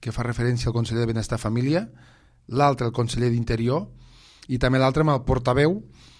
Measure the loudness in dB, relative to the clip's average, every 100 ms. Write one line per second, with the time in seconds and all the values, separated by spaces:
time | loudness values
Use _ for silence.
0 | -8 -4 -4 -2 0 0 0 0 0 0
1 | 0 -2 -2 -4 -2 0 0 0 -2 -12
2 | -20 _ _ _ -6 2 2 2 -2 -2
3 | -2 0 0 0 0 -2 0 -2 -4 -14
4 | -20 -20 -20 -20 -6 -2 2 2 2 2
5 | 2 2 0 0 2 2 2 0 -8 -20
6 | -20